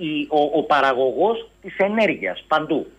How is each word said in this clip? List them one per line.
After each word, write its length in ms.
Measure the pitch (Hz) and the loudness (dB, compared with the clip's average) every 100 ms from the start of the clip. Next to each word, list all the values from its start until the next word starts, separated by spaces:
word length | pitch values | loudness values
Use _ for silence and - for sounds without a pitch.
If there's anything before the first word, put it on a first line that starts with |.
| 160 | -6
η, 200 | 151 143 | -4 0
ο, 280 | 151 147 160 | 0 2 0
ο 40 | |
παραγωγός 840 | - 147 135 123 131 123 196 226 - _ | 2 2 2 2 0 2 0 0 -8 _
της 140 | 190 - | -12 -2
ενέργειας 680 | 196 220 202 117 92 87 - | 0 2 0 0 -6 -8 -2
παντού. 400 | 156 156 151 - | -2 0 -2 -4